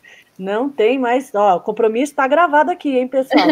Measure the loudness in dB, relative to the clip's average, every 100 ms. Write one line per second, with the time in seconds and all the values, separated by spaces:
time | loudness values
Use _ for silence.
0 | -18 -20 _ -12 -6 -4 -4 0 0 0
1 | 0 -2 -2 0 2 2 -2 -2 0 0
2 | -4 -2 0 2 2 2 0 -2 -4 -2
3 | -2 -2 0 2 2